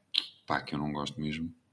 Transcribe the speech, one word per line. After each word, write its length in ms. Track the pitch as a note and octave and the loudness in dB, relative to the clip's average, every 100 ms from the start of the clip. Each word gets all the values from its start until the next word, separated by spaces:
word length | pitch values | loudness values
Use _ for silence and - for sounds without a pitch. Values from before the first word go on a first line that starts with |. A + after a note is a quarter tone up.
| _ | _
que, 120 | - - - - | 0 0 -2 0
pá, 120 | D2 | 0
que 100 | - | 0
eu 60 | D2 | 0
não 120 | D2+ | 0
gosto 300 | D2 D2 D#2 | 0 -2 0
mesmo. 320 | D2+ D#2 E2 - _ | 0 0 -2 -6 _